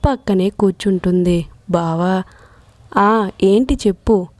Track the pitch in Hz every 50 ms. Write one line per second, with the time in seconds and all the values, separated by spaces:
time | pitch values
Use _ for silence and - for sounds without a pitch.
0 | - 294 262 254 _ - 202 185 185 202 - - 208 196 180 _ - 202 190 180
1 | - 185 180 180 175 180 175 170 165 - - - _ - 175 170 170 165 165 165
2 | 175 185 190 185 185 - - - - - _ _ _ _ _ _ - - - 196
3 | 202 208 220 226 208 185 - - - 190 196 220 262 254 285 - - 208 185 _
4 | _ - 226 190 180 156 _